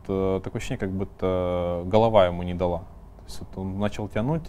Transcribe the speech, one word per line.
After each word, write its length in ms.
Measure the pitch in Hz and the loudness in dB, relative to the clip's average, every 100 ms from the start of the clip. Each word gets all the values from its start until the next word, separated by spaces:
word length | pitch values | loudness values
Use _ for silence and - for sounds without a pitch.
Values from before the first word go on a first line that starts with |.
| - | -2
э, 320 | 95 95 95 | 2 4 2
такое 160 | - - | 0 -4
ощущение, 200 | - 123 | -4 -2
как 120 | 101 | -2
будто 920 | 95 98 - 92 92 90 90 87 87 90 | -2 -4 0 2 2 2 2 2 0 -2
голова 400 | 107 113 110 90 | 0 4 6 6
ему 180 | 87 | 4
не 100 | 90 87 | -2 0
дала. 240 | 90 82 | 0 -2
То 460 | - - - - - | -6 -16 -18 -18 -12
есть 120 | - | -12
вот 180 | - - | -10 -8
он 220 | 95 98 | -6 -2
начал 300 | 104 - 104 | -2 -2 -4
тянуть, 320 | 110 120 160 | -2 0 -2